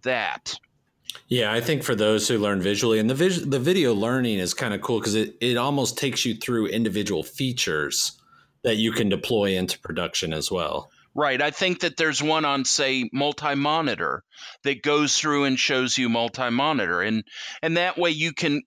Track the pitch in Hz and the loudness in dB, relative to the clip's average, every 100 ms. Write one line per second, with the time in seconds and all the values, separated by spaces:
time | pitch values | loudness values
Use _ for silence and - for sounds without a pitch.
0 | 127 123 101 - - - _ _ _ _ | -4 -2 -2 -6 -10 -12 _ _ _ _
1 | - - - 123 107 113 123 151 143 107 | -18 -16 -2 0 2 2 0 -2 0 2
2 | 107 110 - 117 104 98 95 101 117 110 | 4 2 2 2 2 2 0 2 2 4
3 | 110 135 185 175 143 135 135 190 131 101 | 2 2 2 0 -2 0 2 2 4 2
4 | 113 127 120 101 87 - 123 101 - 110 | 2 0 0 0 -2 -2 -2 -4 -2 -2
5 | 107 107 107 - 120 120 131 143 120 - | 0 0 -2 -2 0 0 0 0 -2 -2
6 | 139 - 120 113 - 120 104 107 110 98 | -4 -2 -2 -4 -2 0 0 0 0 0
7 | 101 82 - - 131 123 - 78 71 - | -2 -2 -4 -4 -4 -2 -2 -2 -2 -2
8 | - - _ - _ _ 123 110 113 117 | -4 -8 _ -20 _ _ 0 2 0 2
9 | 104 95 - 113 101 92 90 - - 82 | 0 0 0 2 2 0 -2 -6 -6 -4
10 | 87 - 85 78 - 92 78 76 - _ | -4 -4 -4 -4 -4 -2 -2 -4 -8 _
11 | _ - 147 127 147 - 185 175 170 143 | _ -2 0 2 0 0 -2 0 -2 0
12 | 160 135 151 156 147 139 127 - 135 131 | 0 0 0 2 2 0 0 0 0 0
13 | 117 135 143 143 151 139 147 160 147 101 | -2 0 -2 0 -2 0 0 2 0 0
14 | 80 78 - - - - 139 127 147 147 | -2 -4 -8 -20 -20 -6 -4 -2 2 4
15 | 143 - 151 143 139 127 - 131 127 131 | 4 2 2 2 2 2 2 2 2 0
16 | 123 117 113 131 123 123 147 143 90 87 | 2 2 0 -2 -2 2 2 0 0 0
17 | 104 110 - - - - 165 170 180 - | 0 0 -4 -14 -14 -6 -2 0 0 0
18 | 175 156 165 143 165 147 | 0 0 -2 -2 0 0